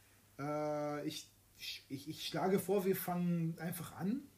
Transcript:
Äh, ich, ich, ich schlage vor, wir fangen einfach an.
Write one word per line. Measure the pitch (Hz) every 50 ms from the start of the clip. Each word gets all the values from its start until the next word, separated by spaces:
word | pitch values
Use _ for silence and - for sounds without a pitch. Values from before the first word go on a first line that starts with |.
| - - - - _ _ _ -
Äh, | 143 147 147 151 151 151 147 147 147 147 147 147 -
ich, | 156 160 - - - - - _ - - -
ich, | - - - - - - 135 131 - 156
ich | 151 - -
schlage | - - 160 - 190 196
vor, | 185 - - 202 208 185
wir | 196 190
fangen | 185 - 180 180 175 175 175 175 170 165 160 165 160
einfach | 160 175 - - 156 - -
an. | - 160 196 247 294 - - -